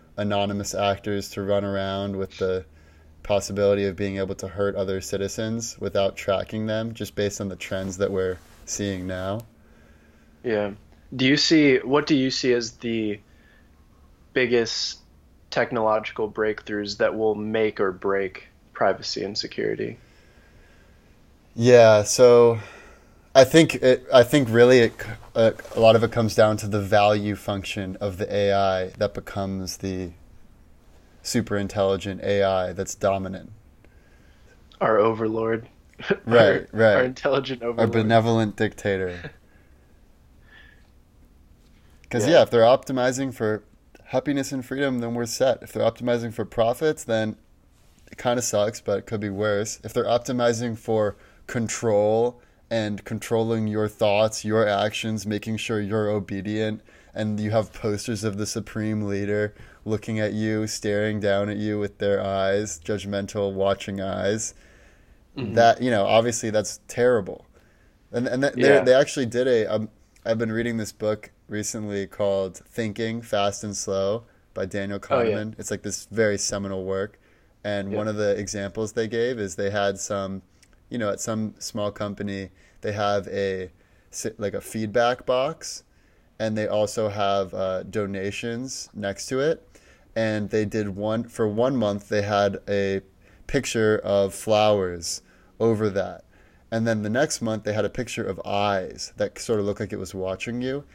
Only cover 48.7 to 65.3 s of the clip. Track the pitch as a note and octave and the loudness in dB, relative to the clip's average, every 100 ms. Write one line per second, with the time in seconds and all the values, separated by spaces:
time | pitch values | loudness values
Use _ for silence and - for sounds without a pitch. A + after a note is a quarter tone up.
48.7 | A2+ - G2 - A2 G#2 G2 G#2+ G2+ A2 | -2 -2 -4 -2 -6 -4 -2 0 0 -2
49.7 | - G#2+ B2 G#2 A#2+ A#2 B2 A#2+ A#2 A#2+ | -8 -6 -2 0 0 0 0 2 2 -4
50.7 | A2 - A2 G#2 - - - - B2+ A2 | -6 -2 0 0 -2 -16 -20 -8 -4 -4
51.7 | - A#2 G#2 G#2 A2 A#2+ A#2+ _ _ _ | -2 2 4 4 4 0 -2 _ _ _
52.7 | A2+ G#2+ G2+ - A2 - A#2 A2+ A2+ G#2+ | -2 -2 -4 -8 -10 -2 0 0 0 0
53.7 | G#2+ G#2+ - G#2+ G2+ A2 - G#2+ A2 G#2 | -2 -2 0 2 4 2 0 0 2 2
54.7 | G2+ G#2 - A2+ A2 G2 G#2 A2+ A2 - | 2 0 -2 -4 -6 -4 -4 -4 -6 -4
55.7 | A2 G2+ A2 G#2+ G#2 F#2 G2 F#2+ G#2+ A2 | -4 -2 0 0 -2 -4 -6 -4 -2 -2
56.7 | G#2+ - - - - G#2+ G#2+ G#2+ A2+ G2 | -4 -12 -20 -14 -6 -4 -2 0 0 -2
57.7 | - A2+ G#2 - G#2+ A2 G2 G#2 A#2 G2+ | -4 -4 -4 -4 -4 -4 -4 -6 -6 -8
58.7 | A2+ G#2+ G#2+ G2+ G2 G2+ G#2 G#2 - - | -6 -4 -4 -4 -4 -2 -2 -2 -6 -20
59.7 | - G#2+ G#2+ - A2 G#2+ G#2 A2 G#2+ A2 | -14 -6 -6 -4 -4 -2 -2 -2 -2 -4
60.7 | - G#2+ G#2 G#2+ G#2+ G2+ G2 G2+ G#2 G#2+ | -6 -2 -2 -2 0 0 0 0 -4 -4
61.7 | G#2 G2+ - G2+ G2+ G2+ G2 G2 G2+ G#2+ | -2 -4 -2 0 0 0 0 0 0 -2
62.7 | - - G#2 G2 G2+ G2 G#2+ G2+ F#2+ G2 | -8 -6 -6 -4 -6 -4 -4 -4 0 0
63.7 | G2 - G2 F#2+ F#2+ G2 A2 - - - | 0 -4 -8 -6 -2 -2 -2 -4 -12 -20
64.7 | - - _ _ - _ | -20 -20 _ _ -20 _